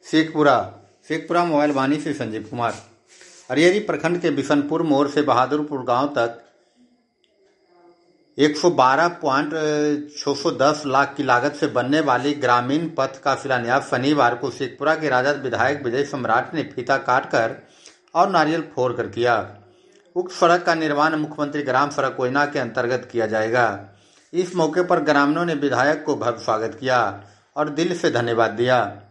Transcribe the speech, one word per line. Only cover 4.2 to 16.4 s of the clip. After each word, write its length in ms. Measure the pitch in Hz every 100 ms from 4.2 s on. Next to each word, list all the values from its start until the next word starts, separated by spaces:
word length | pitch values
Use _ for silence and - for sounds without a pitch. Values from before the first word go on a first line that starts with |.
के 100 | 170
बिशनपुर 520 | 139 131 147 143 160
मोड़ 240 | 165 139 143
से 140 | 151
बहादुरपुर 640 | 147 120 127 147 147 143
गांव 220 | 120 120 143
तक 340 | 139 117 - - _ _ _ _ _ _ _ _ _ _ _ _ _ _ _ _ _ _ -
एक 180 | 151 147
सौ 140 | 180
बारह 360 | 139 127 139 170 170
पॉइंट 300 | 151 135 147 160 156 151 147 147 147 -
छह 160 | -
सौ 160 | 139 -
दस 300 | 131 135 151 143
लाख 280 | 131 139 -
की 60 |
लागत 320 | 131 123 139
से 120 | 143 156
बनने 320 | 117 123 151
वाली 320 | 147 123 135
ग्रामीण 540 | 147 123 120 123 143 165
पथ 320 | 160 135 -
का 120 | 143
शिलान्यास 540 | 131 135 127 117 131 -
शनिवार 440 | 131 131 151 120
को 160 | 123 135
शेखपुरा 440 | 131 131 - 143
के 140 | 156 156
राजद 320 | 127 131 143
विधायक 380 | 131 113 123 143
विजय 200 | 131 120
सम्राट 500 | 143 139 117 113